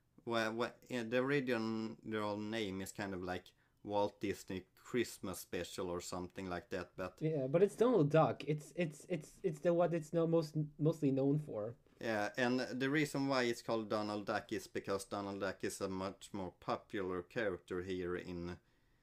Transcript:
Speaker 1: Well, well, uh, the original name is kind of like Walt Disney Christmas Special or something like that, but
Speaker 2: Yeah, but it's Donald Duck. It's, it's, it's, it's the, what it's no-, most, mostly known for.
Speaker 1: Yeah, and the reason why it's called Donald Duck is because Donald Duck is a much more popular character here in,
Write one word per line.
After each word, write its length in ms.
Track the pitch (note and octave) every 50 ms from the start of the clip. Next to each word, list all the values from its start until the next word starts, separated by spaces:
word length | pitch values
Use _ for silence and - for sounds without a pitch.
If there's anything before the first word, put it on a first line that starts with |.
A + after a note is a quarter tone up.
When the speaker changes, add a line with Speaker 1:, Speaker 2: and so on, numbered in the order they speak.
| _ _ _ - -
Speaker 1:
Well, 280 | A#2+ A2+ A2+ A2 A2 A2
well, 200 | A2+ A#2+ A#2+ - - - - B2+
uh, 100 | B2 A#2 A2
the 120 | B2 B2+
original 1160 | B2+ C3+ C#3+ D3 C3 B2 B2 A2+ A2 A2 A2+ A2 A2 A2 A2 - - A2+ A2 G#2+ G#2+ G#2 G#2 G#2
name 440 | G#2+ G#2+ A2 A2+ G#2+ F#2+ F#2 F#2+
is 100 | F#2 -
kind 220 | - - G#2 G2 G2
of 100 | F2+ F#2
like 220 | F2+ F2+ F#2 - - - _ _ _ _ _ -
Walt 360 | G#2 G2+ G2+ G2+ G2+ - -
Disney 460 | - G2 F2+ - - - F#2+ F#2 - _ _
Christmas 640 | - - - - B2 A2 - - - - F#2+ F2+ -
Special 500 | - - - F2+ E2+ - - - F#2+ F2+
or 120 | F2 F2+
something 480 | - - - F2+ F2+ F2 - - F#2+ F#2
like 200 | F2 F2 - -
that, 200 | - - - - _ -
but 180 | F#2 F#2 - -
Speaker 2:
Yeah, 260 | D3+ D#3 D#3+ D3 C3 C3
but 160 | C#3+ E3+ G3+
it's 120 | G3 -
Donald 360 | - G#3+ B3+ B3 F#3+ D3+ D3
Duck. 320 | D3+ D#3 D3+ A#2 A2+ - -
It's, 280 | C#3+ D3+ D3+ - - -
it's, 300 | - F3+ D#3 D3+ - - -
it's, 240 | F#3 D#3+ - - - -
it's 180 | - F#3 D#3 -
the, 120 | - F3 E3+
what 200 | E3+ F3+ D#3 E3+
it's 180 | E3+ D#3 -
no-, 160 | - E3 E3 E3
most, 280 | E3 E3 D#3+ D#3 - D#3 D3+ - - -
mostly 340 | D3 D#3 D#3+ - C#3 C3+
known 280 | C3+ C3 C3+ C#3 C#3+ D3+
for. 340 | D3+ - A2 G#2+ G#2 A#2 A#2+ - _ _ _ -
Speaker 1:
Yeah, 280 | B2 A#2 A2+ G#2 G#2 G2+ - C3
and 220 | B2+ B2 B2+ B2+
the 300 | B2+ F#2+ A2+ B2+ C3+ C3+
reason 380 | C#3+ D#3 D3+ C#3 - C#3+ C#3 C#3
why 160 | C3+ C3 B2
it's 180 | A#2+ A#2 -
called 280 | - - A#2 A2+ A2 G2+
Donald 360 | A2 G#2+ G#2+ G#2+ G#2 G#2+ G2+
Duck 260 | G#2 A2 G2+ - -
is 160 | A2 G2 - -
because 380 | - G2 - - G2 F#2+ -
Donald 340 | - A2 G2+ G2+ G2+ G2 G2
Duck 240 | G2 F#2+ F#2+ - -
is 160 | G2+ - -
a 80 | G2 F#2+
much 420 | F#2+ F#2+ F#2+ G2 G2 - - - -
more 180 | G2+ F#2 F2 - _
popular 600 | - - A#2+ - - - - G#2+ F#2 F#2 F#2 F2+
character 600 | F2 - - B2+ A2+ G2+ F2 F2 - - F#2+ F2+
here 360 | F2+ F#2+ F#2 F2+ F2+ F2 F2+ F2+
in, 400 | E2+ F2 F2+ F2 E2+ F2 E2+ - _ _ _ _ _ _ _ _